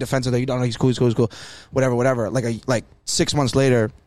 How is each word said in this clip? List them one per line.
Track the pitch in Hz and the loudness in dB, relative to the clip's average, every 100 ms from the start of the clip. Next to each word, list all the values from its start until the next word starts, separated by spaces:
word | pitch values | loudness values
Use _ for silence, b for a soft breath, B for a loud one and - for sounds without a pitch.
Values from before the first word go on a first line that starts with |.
defensive, | 131 135 127 | -2 -2 0
like, | 123 131 | -2 -2
No, | 123 | -2
no, | |
he's | 123 110 | -2 0
cool, | 131 | 0
he's | 120 | 2
cool, | 123 | 2
he's | |
cool. | 113 117 B B B B | 2 0 B B B B
Whatever, | 135 131 | 0 0
whatever. | 120 127 127 104 | 2 0 0 -2
Like, | 123 | -2
a, | 117 113 - | -4 -6 -2
like, | 120 - _ | -2 -2 _
six | - - 170 | -6 -2 0
months | 143 131 | 0 0
later | 135 135 123 110 - | 2 4 4 2 -4